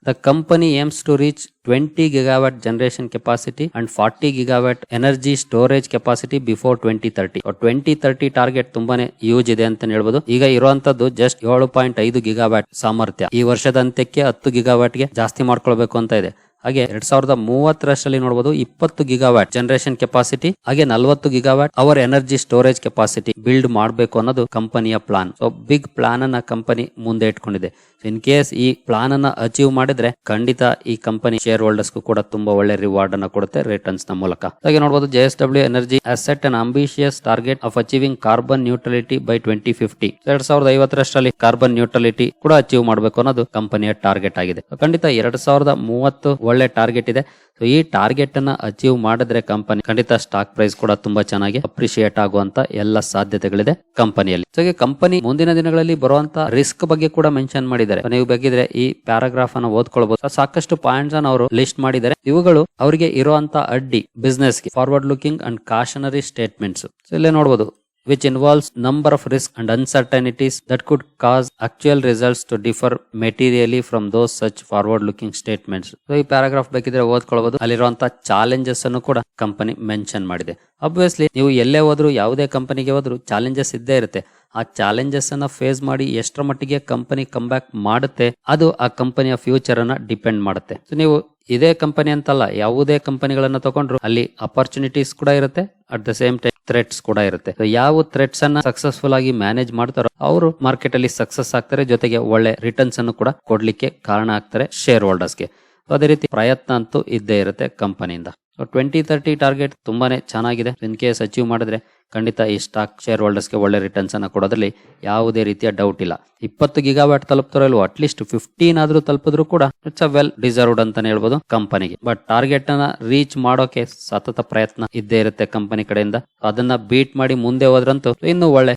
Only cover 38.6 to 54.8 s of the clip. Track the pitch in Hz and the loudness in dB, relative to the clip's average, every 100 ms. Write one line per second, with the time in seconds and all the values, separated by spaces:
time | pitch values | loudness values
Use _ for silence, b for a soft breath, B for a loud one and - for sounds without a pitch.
38.6 | 120 120 120 120 117 131 120 117 113 104 | 0 -2 -2 -4 -2 -4 -2 -2 -2 -2
39.6 | 120 110 113 - 101 - - 139 131 147 | -2 -2 -4 -2 -6 -4 -2 -2 2 2
40.6 | 135 135 135 139 131 139 127 - 117 120 | 4 4 2 0 0 0 0 2 2 4
41.6 | 127 120 117 120 117 110 123 - 156 151 | 2 2 0 2 0 0 -2 0 4 4
42.6 | 127 127 117 107 110 120 123 123 117 107 | 4 2 2 2 2 0 0 0 -2 -4
43.6 | 107 107 104 104 101 95 95 92 90 87 | -4 -2 -2 0 0 0 -2 -4 -4 -6
44.6 | - 139 151 165 165 117 117 127 - 139 | -12 -2 0 2 2 2 0 -2 2 4
45.6 | 143 135 113 120 135 - 143 139 117 127 | 2 0 -2 0 0 0 -2 0 2 2
46.6 | 127 113 113 120 120 123 135 _ _ _ | 2 2 0 0 -2 -2 -4 _ _ _
47.6 | 117 147 160 95 107 131 139 139 135 131 | 2 2 2 0 0 0 -2 -2 -4 -4
48.6 | 107 104 135 123 110 117 123 113 - 107 | -8 0 0 2 0 0 0 -2 -2 -4
49.6 | 104 104 - 113 117 117 - 101 104 - | -2 -4 -2 -2 2 0 0 -4 -2 0
50.6 | 107 - 110 104 107 104 101 101 101 117 | 0 0 -2 0 0 -2 -2 -2 -2 -4
51.6 | - - 117 - 107 110 101 101 98 131 | -6 -4 -2 0 0 0 0 0 0 -2
52.6 | 131 107 104 107 - 98 101 104 101 101 | -4 -2 0 0 -2 -4 -2 -4 -2 0
53.6 | 110 170 _ - 113 104 98 90 87 - | 0 -2 _ 0 0 0 0 -2 -2 0
54.6 | 175 175 | 0 0